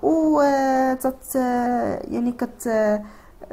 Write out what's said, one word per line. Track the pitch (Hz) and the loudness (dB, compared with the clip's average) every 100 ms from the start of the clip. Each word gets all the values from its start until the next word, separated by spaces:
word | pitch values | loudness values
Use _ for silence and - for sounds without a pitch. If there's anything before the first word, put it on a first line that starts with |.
و، | - 320 311 294 | 0 2 4 4
آه، | 285 277 269 262 262 | 4 4 2 2 2
تت-، | 262 262 262 - 262 247 247 240 240 226 - | 0 -4 -6 -4 -2 0 0 0 0 -2 -4
يعني | - 240 240 | -4 -4 -4
كت-، | 240 240 - 240 | -4 -8 -6 -2
آه، | 220 214 208 208 - - - - | 0 2 0 -4 -18 -20 -20 -12